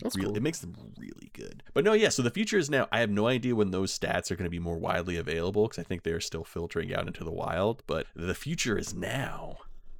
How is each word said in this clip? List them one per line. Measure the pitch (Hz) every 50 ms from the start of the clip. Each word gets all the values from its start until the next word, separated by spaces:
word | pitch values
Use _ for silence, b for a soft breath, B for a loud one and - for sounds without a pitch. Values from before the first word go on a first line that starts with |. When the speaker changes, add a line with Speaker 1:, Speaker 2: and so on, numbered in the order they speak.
Speaker 1:
That's | - 240 -
Speaker 2:
really, | 98 95 104
Speaker 1:
cool. | 104
Speaker 2:
it | 107 120
makes | 156 160 -
them | - 87 - - - - -
really | - - - - - - - -
good. | - 53 50 50 - - - -
But | - 156
no, | 208
yeah, | 220 214 214 175
so | - -
the | 123 120
future | - 190 226 - 220
is | 196 160 139
now. | 147 135 113 - -
I | 113
have | 117 107
no | 101 104 104
idea | 120 131 123 113 127 120
when | 110 104 95
those | 90 92 95 90 -
stats | - - - - 87 87 -
are | 90
gonna | 85 92 85
be | 85
more | 85 85 85 85
widely | 82 85 87 92 90 85 92 87
available, | 82 - - 82 82 85 92 98 104 107
'cause | 113 - -
I | 82
think | - 92 87 -
they're | 85 85 82
still | - - - 82 80
filtering | - - 85 85 82 - 85 82 90 90
out | - -
into | 90 - - -
the | 82
wild, | - - - - - 85 98 107 120 - -
but | - 76 80 - - -
the | - 82 90 -
future | - - 143 170 - - 127 104
is | - - - -
now. | 87 90 - 117 135 135 - - - - - - - - - - - - - -